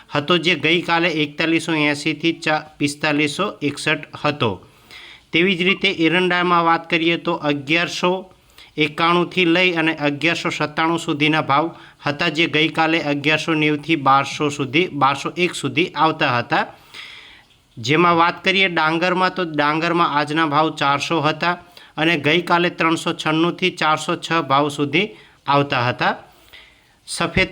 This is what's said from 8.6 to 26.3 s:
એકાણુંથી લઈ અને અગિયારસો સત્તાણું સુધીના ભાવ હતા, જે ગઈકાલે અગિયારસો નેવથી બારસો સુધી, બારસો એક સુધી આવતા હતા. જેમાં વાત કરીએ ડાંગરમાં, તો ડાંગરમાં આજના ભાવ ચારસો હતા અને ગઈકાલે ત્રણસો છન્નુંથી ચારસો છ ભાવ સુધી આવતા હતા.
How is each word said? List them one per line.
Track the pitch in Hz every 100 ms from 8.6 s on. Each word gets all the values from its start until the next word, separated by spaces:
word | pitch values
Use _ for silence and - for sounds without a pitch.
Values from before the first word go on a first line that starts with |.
| - -
એકાણુંથી | 151 151 170 175 170 185 165
લઈ | 175 185
અને | 165 160 156
અગિયારસો | 147 139 160 165 165
સત્તાણું | - 151 160 165 170
સુધીના | 165 147 156 156
ભાવ | 143 139 165 - - - 147
હતા, | 147 175
જે | 160 160
ગઈકાલે | 151 156 156 160 165
અગિયારસો | 143 143 143 156 170
નેવથી | 156 151 147 151 160
બારસો | 135 139 135 - 151
સુધી, | 143 127 151 185
બારસો | 143 135 139 156 170
એક | 180 -
સુધી | 139 123 180 143
આવતા | 160 156 147 120
હતા. | 113 170 - - - - - - - - _ _ _ -
જેમાં | 113 156 175 170
વાત | 170 170
કરીએ | 190 190 190
ડાંગરમાં, | 165 156 160 185 180 185 180
તો | 170
ડાંગરમાં | 147 147 156 170 170 160 143
આજના | 147 156 160
ભાવ | 147 160 151
ચારસો | 143 139 - 165
હતા | 151 151 170 175 - - - -
અને | 160 160
ગઈકાલે | 139 170 175 170 175
ત્રણસો | 175 165 165 170
છન્નુંથી | 165 160 156 170 - 185
ચારસો | 175 156 151 175 170
છ | - 165
ભાવ | 135 139 147
સુધી | 143 143 160 214 - - _ -
આવતા | 143 139 131 120
હતા. | 117 180 - -